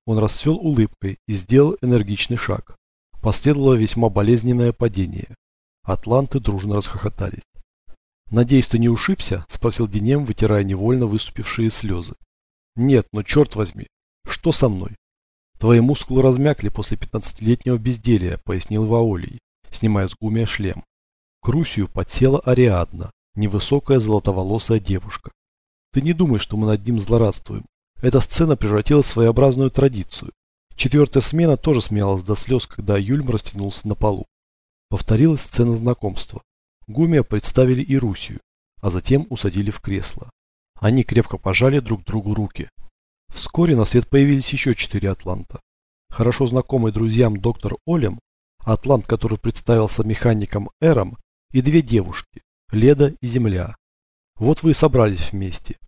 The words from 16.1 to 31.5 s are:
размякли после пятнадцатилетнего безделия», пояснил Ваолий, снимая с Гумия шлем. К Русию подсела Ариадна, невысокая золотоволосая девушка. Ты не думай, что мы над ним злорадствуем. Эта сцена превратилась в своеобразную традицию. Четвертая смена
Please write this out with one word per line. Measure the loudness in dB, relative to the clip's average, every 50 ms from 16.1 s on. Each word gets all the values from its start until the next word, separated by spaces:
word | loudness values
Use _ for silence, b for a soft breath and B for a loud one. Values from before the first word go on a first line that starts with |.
| 2 4
размякли | 4 4 4 4 2 0 0 0 -4 -4
после | -4 -4 -4 -4 -4
пятнадцатилетнего | -4 -6 -6 -6 -6 -8 -8 -8 -2 0 0 0 0 0 -2 -2
безделия», | -2 -2 -4 -4 -2 0 2 2 2 2 -2 -6 -6 -6
пояснил | -6 -6 -6 -4 -4 -2 -2 0
Ваолий, | 2 2 2 2 0 -2 -4 -6 -10 -12 -16 _ _ _ _ _ -14
снимая | -6 -2 0 2 2 2 0
с | -2 -6
Гумия | -6 -6 -2 -2 -2 -2
шлем. | -2 -4 -4 -4 -6 -6 -8 -14 _ _ _ _ _ _ _ _ _ _ _
К | -4 -2
Русию | 0 0 -2 -2 -2 -4 -4 -4
подсела | -4 -6 -6 -4 0 2 2 4 2 2
Ариадна, | 2 2 4 4 4 4 4 2 0 -4 -6 -12 -12 -12 -14 _ _ _ -4
невысокая | -2 -2 0 0 -2 0 0 0 0 2 2 2 2
золотоволосая | 2 2 0 0 0 0 -2 0 -2 -2 -2 -2 0 0 -2 0
девушка. | 0 -2 -4 -4 -4 -8 -12 -14 -14 -18 _ _ _ _ _ _ _ _ _ _ _ _
Ты | -4 -2
не | 0 0 2
думай, | 2 2 2 2 0
что | -2 -4 -4
мы | -2 0
над | 0 0 0 0
ним | -2 -2 -2
злорадствуем. | 0 2 2 4 4 2 0 -4 -8 -10 -12 -12 -12 -14 _ _ _ _ -6 -2
Эта | 0 2 4 2
сцена | 2 2 0 2 2 2 2
превратилась | 2 0 0 0 2 2 4 4 4 4
в | 2
своеобразную | 2 2 4 4 4 4 4 4 4 2 0 0
традицию. | 2 2 2 2 0 -2 -10 -10 -12 -14 -14 -16 -18 _ _ _ _ _ _ -12 -6
Четвертая | -4 -2 2 4 2 2 4 2 0
смена | 0 0 0 2 2 2